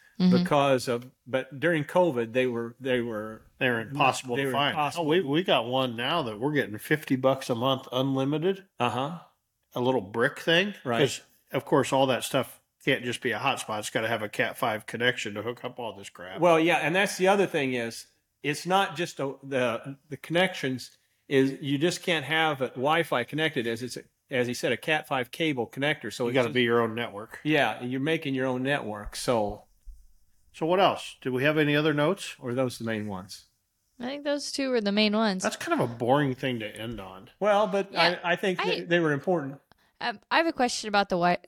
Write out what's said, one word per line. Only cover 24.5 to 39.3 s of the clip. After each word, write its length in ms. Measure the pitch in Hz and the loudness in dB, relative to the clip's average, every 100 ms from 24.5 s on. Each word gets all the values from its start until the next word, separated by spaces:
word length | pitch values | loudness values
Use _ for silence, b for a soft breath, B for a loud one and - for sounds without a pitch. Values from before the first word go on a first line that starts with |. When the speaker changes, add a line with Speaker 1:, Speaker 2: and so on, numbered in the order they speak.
Speaker 2:
said, 180 | 123 160 | -2 -2
a 40 | 113 | -2
Cat 320 | - 156 - | 0 -2 0
five 220 | 135 123 | -4 -4
cable 360 | - 160 131 110 | -2 -2 -2 -4
connector. 460 | - 143 151 110 | -2 -2 -2 -6
So 120 | - | -4
Speaker 3:
You 40 | 120 | 0
Speaker 2:
it's 40 | |
Speaker 3:
gotta 140 | 131 117 | 2 2
Speaker 2:
just 60 | |
Speaker 3:
be 80 | 127 | 2
your 160 | 120 117 | 4 4
own 120 | 117 | 2
network. 460 | 113 113 101 110 - | -2 -8 -10 -14 -8
Speaker 2:
Yeah, 380 | 151 151 117 113 | 0 2 2 -2
you're 180 | 123 131 | -6 -4
making 340 | 147 160 151 | -2 -2 -2
your 120 | 131 131 | -2 -2
own 160 | 127 | -2
network. 540 | 135 143 113 104 104 - | 0 -2 -2 -8 -10 -6
So, 480 | - 117 104 104 - _ - - - _ _ _ _ | 0 0 0 -6 -16 _ -20 -20 -20 _ _ _ _
Speaker 3:
So 120 | - 165 | -4 0
what 140 | 185 | 4
else? 360 | 175 - - - | 4 4 -8 -8
Do 100 | 131 | -2
we 120 | 127 | 2
have 120 | 143 156 | 2 4
any 180 | 147 | 4
other 200 | 147 156 | 4 2
notes? 420 | 147 151 196 - - | 2 2 0 -6 -10
Speaker 2:
Or 120 | 131 | -6
are 40 | |
those 220 | 123 127 - | -2 -2 -4
the 80 | |
main 220 | 113 110 107 | -6 -4 -4
ones? 400 | 92 95 - _ _ _ _ _ - | -8 -10 -18 _ _ _ _ _ -14
Speaker 1:
I 60 | |
think 200 | 247 285 | -10 -8
those 280 | 285 285 277 | -4 -4 -4
two 160 | - 269 | -4 0
were 140 | 247 | 0
the 100 | 202 | 2
main 240 | 208 214 214 | 2 2 2
ones. 260 | 220 185 | 0 0
Speaker 3:
That's 140 | 214 - | -4 -4
kind 240 | - 311 | -2 0
of 80 | 120 | 0
a 0 | |
boring 400 | 117 120 143 143 | 0 2 4 4
thing 240 | 127 135 117 | 0 -4 -4
to 80 | 107 107 | -6 -8
end 240 | 113 110 | -10 -10
on. 300 | 95 95 110 - | -12 -16 -16 -2
Speaker 2:
Well, 260 | 208 202 214 | 2 4 2
but 220 | 196 196 | 0 -2
Speaker 1:
Yeah, 280 | - 170 175 | 2 2 2
Speaker 2:
I, 100 | 175 | -2
I 40 | 175 | 0
think 240 | 202 185 | 0 -2
Speaker 1:
I 40 | 427 | -2
Speaker 2:
they, 140 | 427 | -2
they 180 | 180 175 | 0 2
were 120 | 160 | 2
important. 480 | 143 190 | 0 0